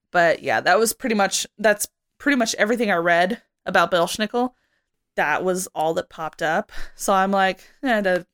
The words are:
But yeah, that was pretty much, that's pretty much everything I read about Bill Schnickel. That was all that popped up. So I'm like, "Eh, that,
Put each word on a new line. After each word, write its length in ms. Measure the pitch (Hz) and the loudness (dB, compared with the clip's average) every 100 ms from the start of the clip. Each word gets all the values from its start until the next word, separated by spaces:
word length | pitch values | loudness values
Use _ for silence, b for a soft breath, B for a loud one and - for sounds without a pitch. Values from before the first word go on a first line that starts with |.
| _ | _
But 320 | 180 170 - | 2 2 2
yeah, 180 | 131 113 | 0 0
that 160 | 147 185 | 2 2
was 160 | 226 | 2
pretty 200 | - 262 | -2 -2
much, 320 | 214 190 - - - | 0 0 -2 -8 -2
that's 280 | 214 208 - _ _ _ | 0 0 -4 _ _ _
pretty 180 | 285 277 | 0 0
much 180 | 226 | 0
everything 360 | - 208 226 220 | 0 0 0 0
I 60 | 175 | 0
read 460 | 170 170 180 233 _ _ - | 2 2 2 -2 _ _ -2
about 240 | 185 170 | 0 2
Bill 160 | 175 175 | 2 0
Schnickel. 480 | - 214 240 247 - _ _ _ _ _ - | -2 -4 -2 -4 -6 _ _ _ _ _ -4
That 280 | 151 151 | -2 0
was 220 | 185 185 185 | -2 -2 -4
all 180 | - 160 | -4 -2
that 140 | 160 - | -2 -6
popped 320 | - 160 - | -8 -12 -6
up. 320 | 160 170 214 B B | -4 -2 -4 B B
So 180 | B - | B 0
I'm 180 | 196 190 | 0 2
like, 320 | 196 190 185 - _ | 2 0 -2 -10 _
"Eh, 180 | 277 220 | -2 0
that, 260 | 196 180 175 | 0 -2 -4